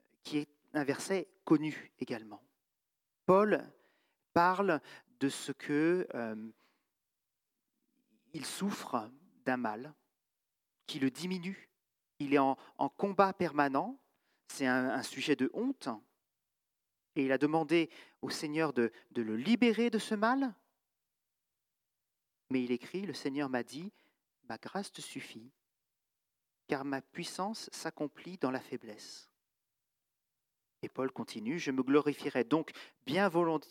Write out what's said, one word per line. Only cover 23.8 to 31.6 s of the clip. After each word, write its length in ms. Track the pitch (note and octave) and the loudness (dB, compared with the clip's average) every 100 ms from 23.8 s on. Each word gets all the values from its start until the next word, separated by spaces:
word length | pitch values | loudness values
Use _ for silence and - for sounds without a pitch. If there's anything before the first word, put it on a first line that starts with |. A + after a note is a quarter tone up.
| F#3+ - _ _ _ _ | -12 -16 _ _ _ _
ma 160 | A#2+ A2+ | -14 -12
grâce 320 | - F#3+ G3 | -8 -8 -8
te 100 | - | -12
suffit, 500 | - C#3 - A2+ A#2+ _ _ _ _ _ _ _ _ _ _ _ - | -14 -12 -14 -16 -20 _ _ _ _ _ _ _ _ _ _ _ -6
car 180 | C#3+ C#3 | -6 -4
ma 160 | C3+ | -6
puissance 680 | - - E3+ - G3 A3+ - | -6 -10 -10 -6 -6 -8 -12
s'accomplit 640 | - E3+ - D3 - E3+ F#3 | -10 -10 -6 -8 -8 -14 -4
dans 140 | C3 | -2
la 80 | C3 | -2
faiblesse. » 720 | - B2 A2+ G#2 - - - _ _ _ _ _ _ _ _ _ _ _ _ _ _ _ | -6 -10 -10 -16 -18 -20 -20 _ _ _ _ _ _ _ _ _ _ _ _ _ _ _
Et 60 | A2 | -10
Paul 220 | - C3 | -4 -4
continue, « 460 | - A#2 A2 G#2+ | -4 -8 -6 -4
Je 120 | E3+ | -2